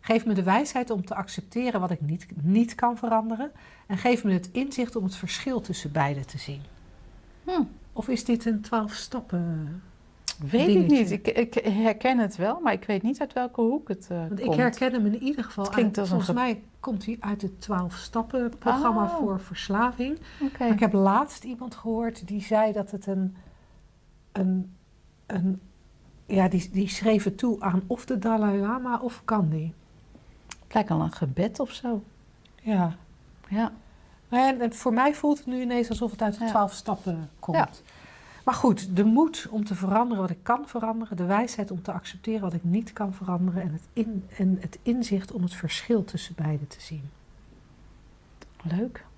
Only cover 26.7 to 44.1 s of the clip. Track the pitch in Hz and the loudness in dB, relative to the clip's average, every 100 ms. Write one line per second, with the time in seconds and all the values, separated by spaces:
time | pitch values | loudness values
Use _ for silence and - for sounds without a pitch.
26.7 | 190 196 - 220 214 208 202 247 208 196 | -2 -2 0 2 4 2 -2 -2 0 0
27.7 | 180 190 240 - 254 214 226 208 202 196 | 0 -2 -6 -4 -2 0 2 2 2 0
28.7 | 254 247 240 247 - - 214 170 156 160 | -2 -2 -2 -4 -6 -2 2 2 0 -4
29.7 | - - - - - - - - - - | -8 -20 -20 -20 -20 -20 -20 -20 -20 -2
30.7 | 220 208 160 165 - 151 131 202 - 269 | -2 2 0 0 -2 -4 0 -2 -2 -6
31.7 | - 247 220 - - - - - - 220 | -6 -4 -4 -6 -20 -20 -20 -20 -12 -2
32.7 | 202 170 170 - - - - - 202 220 | 2 2 -2 -14 -20 -20 -20 -4 -2 -2
33.7 | - - - - - - 240 269 262 233 | -4 -20 -20 -20 -20 -2 4 4 4 -2
34.7 | 233 254 226 269 294 294 294 - 254 247 | 0 0 4 4 4 2 2 0 -4 0
35.7 | 240 240 214 226 - 220 214 226 214 202 | 0 0 -2 -4 0 -2 0 0 2 0
36.7 | - - 196 190 165 151 - - 160 - | -2 -6 -4 -4 -6 -6 -12 -2 2 0
37.7 | - - - - - - - - 247 262 | -2 -20 -20 -20 -20 -20 -4 -2 2 4
38.7 | 196 190 180 208 233 320 - - 220 208 | 2 0 2 6 6 4 2 -6 -4 -4
39.7 | 180 190 202 247 214 185 180 - 247 285 | -2 2 2 2 0 -2 -4 0 0 0
40.7 | 240 226 226 220 180 180 202 233 - 196 | -6 -4 -4 -6 -4 2 2 0 -4 -6
41.7 | 185 - 175 - 185 - 220 190 170 170 | -6 -6 -8 -10 -10 -4 -2 -2 -2 0
42.7 | 190 220 - 202 190 190 175 185 180 180 | 0 0 -6 -6 -4 -4 0 0 0 -2
43.7 | 156 - - 220 | -6 -8 -4 -2